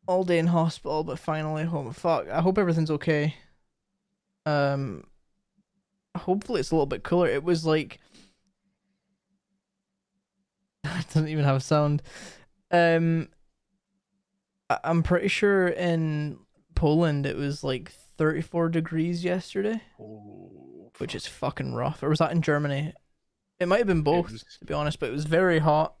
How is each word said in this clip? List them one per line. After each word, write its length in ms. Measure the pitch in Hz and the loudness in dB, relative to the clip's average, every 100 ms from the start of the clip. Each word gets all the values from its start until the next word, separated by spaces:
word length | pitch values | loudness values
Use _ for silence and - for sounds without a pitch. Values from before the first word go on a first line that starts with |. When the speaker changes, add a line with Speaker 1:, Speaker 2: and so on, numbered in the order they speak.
| - | 0
Speaker 1:
All 160 | 185 | 0
day 160 | 180 170 | 2 2
in 100 | 170 | 4
hospital, 540 | 170 165 - 147 156 | 2 2 -2 -4 -4
but 160 | 151 131 | -4 -6
finally 460 | - 156 156 156 | -4 -4 -4 -4
home. 260 | 165 160 131 | -4 -4 -6
Fuck, 360 | - 175 160 80 | -4 0 0 0
I 140 | 107 | 0
hope 160 | 180 190 | 2 2
everything's 320 | 180 165 160 | 2 2 0
okay. 460 | 147 - 151 147 - _ _ _ _ _ _ _ _ _ _ | 0 0 2 0 -4 _ _ _ _ _ _ _ _ _ _
Um, 600 | 156 147 143 139 131 85 - _ _ _ _ _ _ _ _ _ _ | -2 2 2 0 -4 -8 -16 _ _ _ _ _ _ _ _ _ _
hopefully 460 | 175 - 196 - 214 | -8 -2 -2 0 -2
it's 120 | - | 2
a 20 | |
little 100 | 160 139 | 2 2
bit 180 | 117 | -2
cooler. 240 | - 175 165 | 0 2 4
It 140 | 135 | 2
was 220 | 165 165 | 0 0
like, 360 | 160 156 - - _ - _ _ _ _ _ _ _ _ _ _ _ _ _ _ _ _ _ _ _ _ _ _ _ _ _ _ | 2 0 0 -12 _ -20 _ _ _ _ _ _ _ _ _ _ _ _ _ _ _ _ _ _ _ _ _ _ _ _ _ _
<laughs> 0 | |
it 220 | 143 175 - | -8 -6 0
doesn't 200 | 156 156 | 0 0
even 160 | 156 | 0
have 120 | 143 135 | 2 2
a 40 | |
sound. 420 | - 151 147 147 - - - - _ _ _ | 2 2 2 0 -4 -18 -20 -20 _ _ _
Um, 580 | 175 170 165 165 165 - _ _ _ _ _ _ _ _ _ _ _ _ _ _ | 4 6 4 2 0 -4 _ _ _ _ _ _ _ _ _ _ _ _ _ _
I, 100 | - | -6
I'm 180 | 151 170 | 0 0
pretty 240 | 160 180 196 | 2 0 0
sure 400 | - 208 196 180 | 0 2 2 2
in 720 | - 175 165 160 151 151 - _ _ _ | 0 -2 0 -2 -2 -6 -8 _ _ _
Poland 500 | - 156 156 170 143 143 | 0 4 4 2 2 -2
it 100 | - | -2
was, 260 | 143 147 | -4 -4
like, 300 | 143 127 165 - - - | -4 -6 -8 -20 -20 -2
thirty-four 520 | 156 151 160 170 165 | 0 0 -4 -2 0
degrees 540 | 165 160 160 170 170 | 0 -2 -2 -2 -2
yesterday, 560 | 175 180 - 196 208 226 - - | -2 -2 -4 -4 -2 -4 -8 -20
Speaker 2:
Oh, 880 | 214 - 104 95 95 90 65 - 107 - | -18 -18 -18 -20 -20 -20 -20 -20 -20 -10
Speaker 1:
which 140 | - | -8
Speaker 2:
fuck. 40 | - | -8
Speaker 1:
is 100 | - | -12
fucking 460 | - 131 - 131 | -6 -6 -4 -6
rough. 280 | 120 131 - | -4 -4 -2
Or 60 | 143 | -2
was 100 | 156 | 0
that 140 | 160 | 2
in 100 | 170 | 0
Germany? 500 | 156 147 147 139 151 - _ _ _ _ _ _ | 0 0 0 -4 -6 -10 _ _ _ _ _ _
It 80 | 180 | 0
might 100 | 202 | 2
have 80 | 208 | 2
been 120 | 175 | 2
Speaker 2:
It 40 | |
Speaker 1:
both, 280 | 147 165 175 | 2 0 0
Speaker 2:
was 120 | 113 - - | -10 -18 -20
Speaker 1:
to 60 | |
be 100 | - | -8
honest, 240 | 147 147 - | -4 -4 -4
but 120 | 131 | -4
it 20 | |
was 140 | 139 151 | -4 2
very 340 | 165 185 160 | 4 4 4
hot 340 | 156 151 156 - | 4 2 0 -4